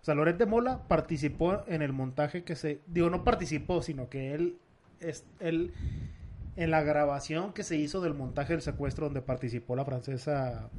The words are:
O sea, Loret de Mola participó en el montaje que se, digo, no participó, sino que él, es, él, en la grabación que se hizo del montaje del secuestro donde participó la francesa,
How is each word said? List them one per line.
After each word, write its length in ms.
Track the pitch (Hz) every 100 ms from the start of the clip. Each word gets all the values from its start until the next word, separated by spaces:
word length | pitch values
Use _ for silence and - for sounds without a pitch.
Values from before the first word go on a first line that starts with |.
O 20 |
sea, 120 | -
Loret 220 | 147 156 175
de 80 | 214
Mola 400 | 226 247 254 -
participó 760 | 160 151 160 143 127 170 202 -
en 160 | 165
el 100 | 147
montaje 500 | 135 131 131 143 175
que 120 | -
se, 260 | 160 156 147 -
digo, 240 | 170 170
no 120 | 180
participó, 600 | 247 226 160 151 - 175
sino 260 | - 135 123
que 240 | 139 135
él, 240 | 147 175 175 _ _ _ -
es, 260 | 170 143 - -
él, 340 | 170 165 175 - - - - - - - -
en 160 | - 165
la 100 | 156
grabación 720 | 151 147 147 139 143 156 -
que 80 | 180
se 140 | 190 160
hizo 240 | 147 190
del 140 | 175
montaje 380 | 143 127 - 139
del 100 | 165
secuestro 420 | 147 139 139 -
donde 160 | 151 135
participó 540 | 127 127 127 117 -
la 100 | 127
francesa, 880 | 135 127 127 131 - 143 131 120 -